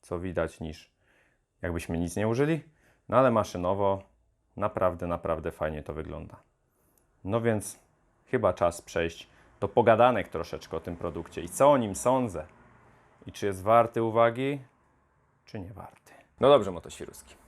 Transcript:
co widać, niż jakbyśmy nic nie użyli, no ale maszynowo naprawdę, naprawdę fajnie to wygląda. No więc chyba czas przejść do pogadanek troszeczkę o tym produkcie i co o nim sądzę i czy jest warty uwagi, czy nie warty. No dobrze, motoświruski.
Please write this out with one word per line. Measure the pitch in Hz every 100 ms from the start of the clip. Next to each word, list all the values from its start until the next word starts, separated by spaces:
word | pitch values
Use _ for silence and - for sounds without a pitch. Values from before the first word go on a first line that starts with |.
co | - 87
widać, | 92 85 82 -
niż | 80 78 - _ _ _ _ _ _ _
jakbyśmy | 90 82 - 85
nic | 85 101
nie | 107
użyli, | 117 147 160 - _ _ _ _
no | 120
ale | 131
maszynowo | 113 101 90 87 98 101 98 - _ _ _ _ -
naprawdę, | 101 - 92 85 87
naprawdę | 85 82 80 80
fajnie | - 78 78
to | 73
wygląda. | 78 78 78 82 - _ _ _ _ _ _ _ _
No | 92 113
więc | 117 110 - - _ _ _ _ _
chyba | - 101
czas | 90 87 -
przejść | - - 82 - - _ _ _
do | 101
pogadanek | - 117 110 120 117 87
troszeczkę | 82 82 78 - 80
o |
tym | 85 85
produkcie | 87 82 82 -
i | 85
co | - 139
o | 143
nim | 110 95
sądzę | - 131 123 87 - _ _ _ _ _ _ _ -
i |
czy | - 104
jest | 95
warty | 92 113 117 117
uwagi, | 113 110 117 117 135 143 131 _ _ _ _ _ _ _ _
czy | 113
nie | 87
warty. | 95 87 - _ - _ _
No | 123
dobrze, | 143 98
motoświruski. | 85 - - - - - -